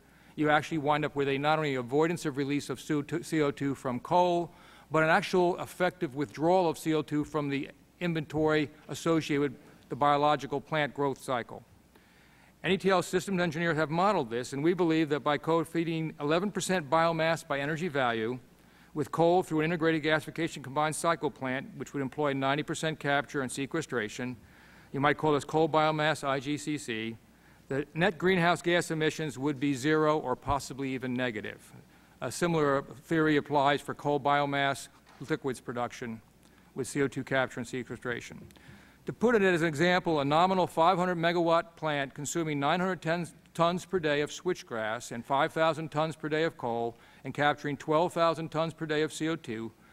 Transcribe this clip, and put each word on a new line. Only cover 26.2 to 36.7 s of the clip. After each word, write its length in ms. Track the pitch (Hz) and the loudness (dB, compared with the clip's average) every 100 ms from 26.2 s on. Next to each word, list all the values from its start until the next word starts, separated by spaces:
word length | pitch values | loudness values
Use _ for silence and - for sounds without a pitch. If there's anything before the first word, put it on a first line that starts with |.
I 160 | 139 139 | -2 -2
G 160 | 131 143 | -2 -6
C 220 | 156 147 | -4 -6
C, 400 | - 110 113 110 _ _ - - - | -4 -6 -6 -8 _ _ -20 -18 -6
the 180 | 139 - 160 | -6 -4 0
net 220 | 196 - | 0 2
greenhouse 440 | 180 190 170 165 | 2 4 4 2
gas 300 | 170 175 156 | 2 0 0
emissions 480 | 160 156 - 156 123 | 0 0 -2 -6 -4
would 200 | 143 135 | -4 0
be 140 | 143 | -2
zero 460 | 131 147 156 151 156 | 0 2 2 4 2
or 160 | 127 120 | 0 -4
possibly 560 | 135 143 - 131 135 | -2 -4 -4 -8 -6
even 220 | 131 127 | -4 -4
negative. 600 | 123 127 104 104 - - - - - - - | -2 -2 -4 -8 -12 -20 -20 -20 -20 -20 -10
A 100 | 131 | -8
similar 520 | - 175 160 143 139 - - | -2 0 2 4 2 -2 -12
theory 320 | - 165 156 147 | -2 2 4 4
applies 460 | - 147 139 143 | 2 2 4 2
for 120 | - | -2
coal 240 | - 147 147 | -6 -2 0
biomass 680 | 139 143 143 139 139 131 - - - - 143 | 2 2 2 0 0 -2 -8 -20 -20 -14 -6
liquids 300 | 156 135 123 | -4 -4 -8
production 600 | - 120 120 - 120 113 - _ - - - | -8 -6 -6 -6 -10 -10 -16 _ -20 -20 -14